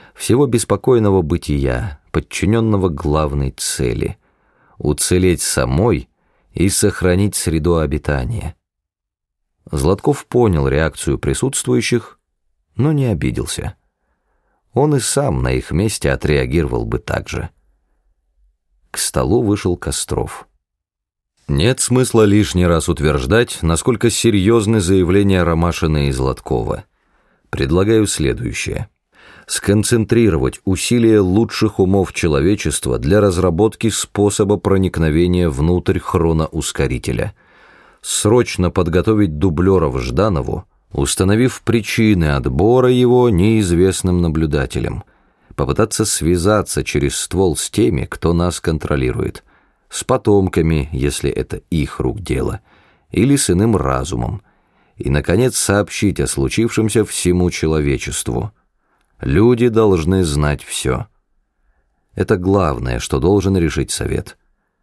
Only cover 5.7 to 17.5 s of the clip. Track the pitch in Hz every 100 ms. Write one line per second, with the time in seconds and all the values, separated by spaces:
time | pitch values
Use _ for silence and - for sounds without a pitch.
5.7 | 67 117 78 64 _ _ _ _ - 98
6.7 | - 104 - 90 90 101 - - 80 76
7.7 | 82 76 71 - 71 64 58 80 - _
8.7 | _ _ _ _ _ _ _ _ _ -
9.7 | 76 71 101 - 143 - 123 117 82 67
10.7 | 67 80 - - 67 - 67 131 - -
11.7 | 123 110 120 - - _ _ _ _ _
12.7 | - 139 147 131 87 65 58 - - -
13.7 | - _ _ _ _ _ _ _ _ _
14.7 | 117 147 143 - - 143 67 62 64 -
15.7 | 78 107 - 73 65 - 73 64 78 71
16.7 | 58 57 58 - 64 - 64 -